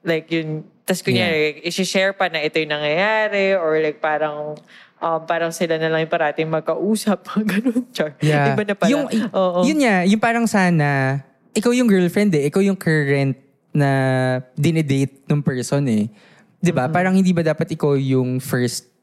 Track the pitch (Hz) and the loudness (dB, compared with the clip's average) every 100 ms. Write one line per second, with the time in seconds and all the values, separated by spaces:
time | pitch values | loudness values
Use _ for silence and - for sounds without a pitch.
0 | - 160 160 165 156 156 - _ - 185 | -2 -4 -2 -4 -4 -8 -10 _ -6 -4
1 | - 185 180 160 151 147 165 175 180 196 | -2 0 0 0 -2 -4 -8 -4 -2 0
2 | 190 196 185 160 151 160 156 147 147 156 | 0 0 -4 -2 -2 -2 -2 -2 -2 0
3 | 208 220 214 202 190 190 160 156 156 147 | 0 0 0 0 0 0 0 0 0 -2
4 | 156 151 151 147 151 151 _ - - _ | -4 -2 -2 -4 -10 -12 _ -20 -20 _
5 | 165 160 160 170 165 165 170 160 160 160 | -4 -4 -2 -4 -2 -2 -2 0 0 0
6 | 160 170 151 147 160 160 156 160 190 220 | 0 0 0 -2 -2 -2 -2 -2 0 0
7 | - 185 - 208 214 196 247 233 247 - | 0 -2 -2 -4 0 0 0 -2 -6 -6
8 | 156 147 151 147 139 135 208 202 185 285 | -6 -2 0 2 2 0 -2 0 0 0
9 | 269 220 214 196 185 180 233 311 254 190 | 0 -4 -2 0 0 2 0 2 2 2
10 | 175 214 233 233 226 208 180 170 143 139 | 2 2 2 0 0 2 2 2 2 0
11 | 135 139 - _ _ 214 233 247 240 190 | 0 -2 -8 _ _ -2 0 2 4 4
12 | 175 190 208 156 143 196 196 190 - 156 | 2 2 2 2 2 2 2 0 0 0
13 | 139 139 139 127 _ _ _ 151 139 135 | 2 2 0 -2 _ _ _ 0 2 2
14 | 131 131 131 127 - - 151 160 147 135 | 2 0 0 -2 -6 -2 0 2 0 0
15 | 135 - - 147 143 127 117 143 143 107 | -2 -6 -2 -2 0 -4 -2 0 2 0
16 | 107 - - - _ _ 170 135 131 175 | -2 -6 -20 -20 _ _ 0 0 0 0
17 | 185 190 185 170 160 151 160 160 151 139 | 2 4 4 2 0 -2 -4 -2 0 2
18 | 135 131 127 127 127 127 123 - _ _ | 2 0 0 -4 -2 -2 -2 -4 _ _